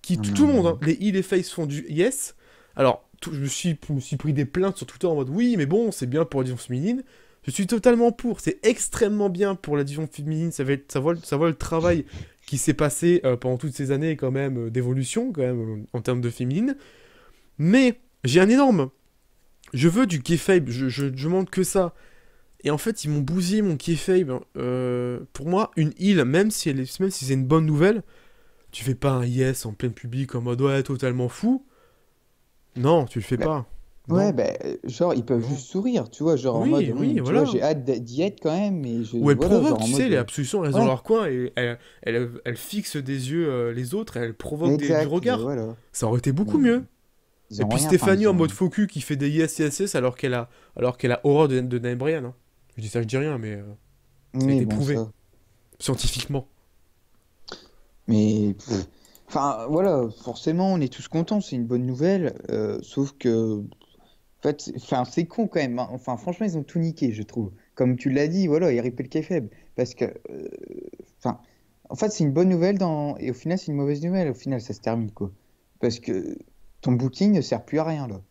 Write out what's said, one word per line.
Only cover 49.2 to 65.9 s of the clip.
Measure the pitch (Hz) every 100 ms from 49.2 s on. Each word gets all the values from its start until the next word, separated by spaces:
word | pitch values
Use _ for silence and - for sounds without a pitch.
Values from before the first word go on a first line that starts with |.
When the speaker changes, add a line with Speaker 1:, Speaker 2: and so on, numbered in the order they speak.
| 143
Speaker 1:
yes, | 151 160 -
yes, | 156 139
yes, | 196 147
alors | 127 123
qu'elle | 135
a, | 123 117 _ _ -
alors | 123 -
qu'elle | 127
a | 120 147
horreur | 143 156
de, | 127
de | 127 123
Daniel | 123 123
Bryan, | 139 160 123
hein. | 123 _ _ _ -
Je |
dis | 107
ça, | 117
je | 117
dis | 131
rien, | 151 135
mais, | 110 104
euh, | 101 104 _ _ _ _ _ 131
ça |
a | 135
Speaker 2:
Mais | 139
Speaker 1:
été | 113
Speaker 2:
bon, | 107
Speaker 1:
prouvé. | 139 135
Speaker 2:
ça. | 110 - _ _ _ _ _ _
Speaker 1:
Scientifiquement. | - 127 - 123 - 139 127 _ _ _ _ _ _ _ _ _ - - - _ _ _ -
Speaker 2:
Mais, | 110 107 107 104 98
pff, | - 104 95 _ _ _ -
enfin, | 151 143 113 117
voilà, | 156 196 151 117 107
forcément, | - 117 - 165 190
on | 185
est | 135
tous | - -
contents, | 160 170 214
c'est | - 131
une | 117
bonne | 123 127
nouvelle, | 127 165 196 156 - -
euh, | - 107 104
sauf | - - 139 -
que, | 123 113 113 107
en | 101 - _ _ _ _ _ _
fait, | - 143
c'est, | - -
enfin, | - 131 123
c'est | - 170
con | - 220
quand | 170
même, | 135 120
hein. | 123